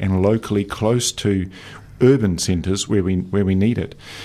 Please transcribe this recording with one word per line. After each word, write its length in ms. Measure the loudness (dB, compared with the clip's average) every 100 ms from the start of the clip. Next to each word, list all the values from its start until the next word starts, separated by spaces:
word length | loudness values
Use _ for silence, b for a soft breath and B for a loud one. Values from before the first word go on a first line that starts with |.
and 180 | 0 2
locally 440 | 2 2 0 -2
close 480 | -2 -2 0 0 -2
to 360 | -2 -2 0 -2 B B B B 2
urban 380 | 4 6 2 0
centres 500 | 0 -2 0 -4 0
where 140 | 0
we, 140 | 2 0
where 280 | -2 -2
we 120 | 2 2
need 200 | 2 0
it, 180 | -4 -10 B B